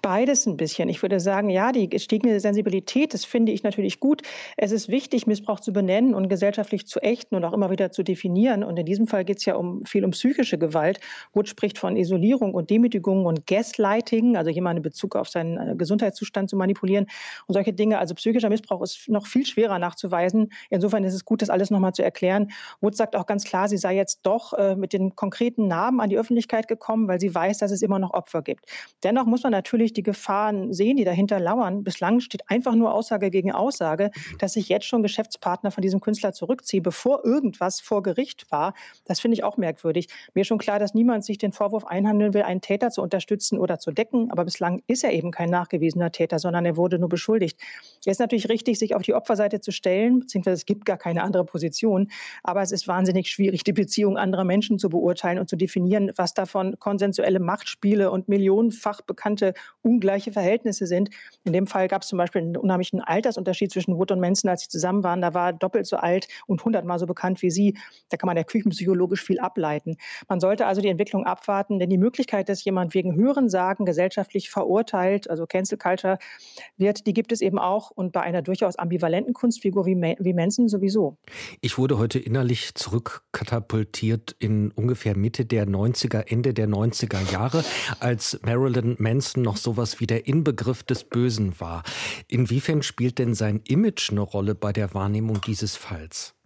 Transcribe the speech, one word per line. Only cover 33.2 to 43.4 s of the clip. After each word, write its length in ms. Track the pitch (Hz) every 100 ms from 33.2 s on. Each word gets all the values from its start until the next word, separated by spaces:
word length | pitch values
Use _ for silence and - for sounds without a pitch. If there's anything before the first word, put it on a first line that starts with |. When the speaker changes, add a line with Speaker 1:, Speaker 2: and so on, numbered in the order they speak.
| 196
Speaker 1:
gegen 200 | 185 185
Aussage, 600 | - 226 269 165 160 202 202 - -
dass 140 | 190
sich 160 | 220 190
jetzt 160 | 196
schon 180 | - 240
Geschäftspartner 680 | 208 208 214 - 190 180 202
von 100 | 196
diesem 200 | 190 190
Künstler 340 | - 208 202
zurückziehen, 480 | 185 165 262 - 190
bevor 420 | 175 - 240 277
irgendwas 560 | - 277 262 - 180 -
vor 220 | - 208
Gericht 500 | 196 175 277 - -
war. 220 | 151 165 - - - -
Das 140 | 185
finde 160 | 233 226
ich 80 |
auch 120 | - -
merkwürdig. 520 | 175 151 165 156 170 - -
Mir 80 | -
ist 60 | 196
schon 100 | 220
klar, 200 | - 208
dass 140 | 208
niemand 320 | 220 240 220
sich 140 | 208 202
den 140 | 208
Vorwurf 340 | - 202 214 -
einhandeln 480 | 180 208 208 208
will, 80 | 202
einen 180 | 202 185
Täter 300 | - 202 240
zu 100 | 208
unterstützen 580 | 185 190 - 208